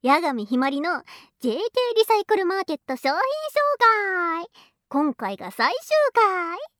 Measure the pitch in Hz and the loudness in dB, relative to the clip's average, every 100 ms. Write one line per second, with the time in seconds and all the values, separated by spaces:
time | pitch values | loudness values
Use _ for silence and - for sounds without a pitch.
0 | 247 294 339 247 208 247 269 277 330 - | 4 2 2 -4 -2 -2 0 -2 -4 -4
1 | - - - _ 254 240 453 - 494 453 | -8 -20 -20 _ -6 -4 -2 -2 0 2
2 | 440 440 - 359 359 392 370 302 - 262 | 4 2 2 0 2 -2 -4 -6 -6 -4
3 | 269 311 523 605 622 587 587 571 466 427 | -2 0 -2 -2 -4 0 0 4 4 4
4 | 403 370 339 330 392 _ _ _ _ 277 | 0 -2 -2 -4 -8 _ _ _ _ -2
5 | 302 254 202 196 180 - 247 494 - 622 | -2 -2 -8 -8 -12 -2 -2 -2 0 2
6 | 571 466 427 370 339 359 605 | 4 4 2 2 -4 -8 -12